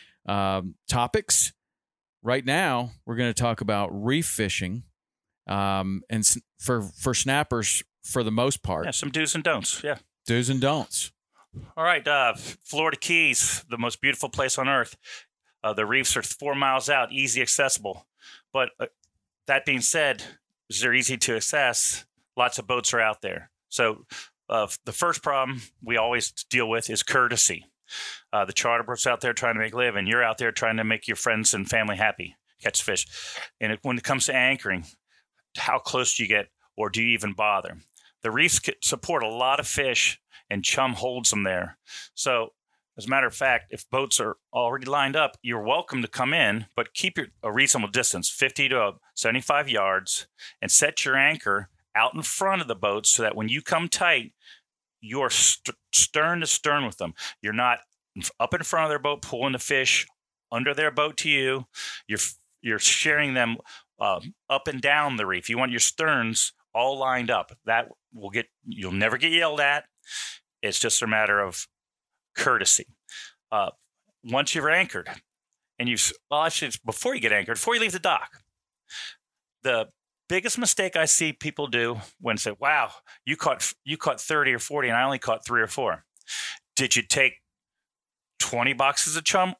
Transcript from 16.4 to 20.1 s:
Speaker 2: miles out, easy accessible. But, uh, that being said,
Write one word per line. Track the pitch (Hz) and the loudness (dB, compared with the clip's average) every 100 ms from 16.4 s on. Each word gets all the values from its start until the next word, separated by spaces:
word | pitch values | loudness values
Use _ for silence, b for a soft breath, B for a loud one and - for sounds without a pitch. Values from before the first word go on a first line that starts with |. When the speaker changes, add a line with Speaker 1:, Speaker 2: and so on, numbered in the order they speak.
| 143 139 | -4 0
Speaker 2:
miles | 139 131 135 | 0 0 2
out, | 139 120 | 0 0
easy | 135 135 123 | -2 -2 0
accessible. | 123 - 135 - 104 92 - B B B _ | 0 2 2 0 -4 -12 -16 B B B _
But, | 135 123 - | -2 -2 -4
uh, | 120 - _ _ _ _ - | -10 -10 _ _ _ _ -2
that | 139 143 | -2 0
being | 131 | 0
said, | 117 165 147 | 0 2 0